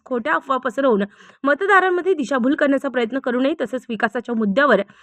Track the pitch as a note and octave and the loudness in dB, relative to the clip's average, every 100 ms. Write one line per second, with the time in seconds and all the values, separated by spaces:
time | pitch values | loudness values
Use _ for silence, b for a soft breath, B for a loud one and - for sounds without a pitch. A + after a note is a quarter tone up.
0 | - B3 A#3 D#4+ - C4 C4 A#3 C#4 G#3 | -8 -6 -2 -4 -2 -4 -4 -2 0 2
1 | G3+ b b b C4+ C#4+ G4 G4 F#4 F4+ | -2 b b b -2 0 2 4 4 2
2 | F4 E4 A#3+ C4+ A#3+ D4+ D4 C4+ C#4 B3 | 0 0 0 0 0 2 2 0 -2 -2
3 | A#3 C4 C4+ B3 C4+ D#4+ B3+ B3+ - A3 | -2 -4 -4 -2 0 -2 -4 -6 -8 -4
4 | A3+ B3+ A#3 A3+ G#3+ G3 C#4+ G3+ - b | -2 -4 -6 -2 0 2 4 4 0 b